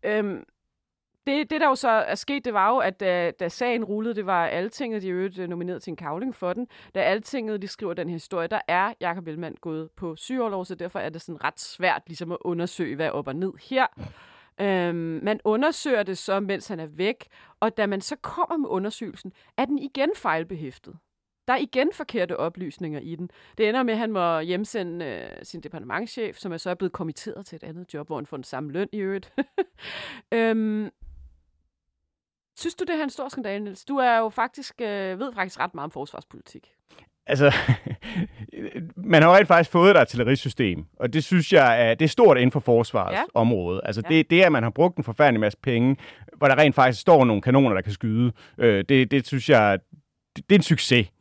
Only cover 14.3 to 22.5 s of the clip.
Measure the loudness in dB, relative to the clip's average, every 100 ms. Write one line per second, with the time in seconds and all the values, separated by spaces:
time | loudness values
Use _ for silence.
14.3 | _ _ -6 -2 0 0 -2 -6 -4 -4
15.3 | -2 -2 0 0 -2 -2 -2 -2 -6 -4
16.3 | -4 -2 -8 -8 -10 -12 -4 -4 -4 -14
17.3 | _ _ _ -4 -2 -2 -2 -6 -10 -10
18.3 | -6 -4 -2 -4 -4 -6 -10 -14 -14 -20
19.3 | _ _ -6 -4 -4 -6 -4 -4 -2 -2
20.3 | -2 -4 -10 -12 -14 -20 -20 _ _ _
21.3 | _ -2 -2 0 -2 -2 -4 -8 -4 -4
22.3 | -4 -6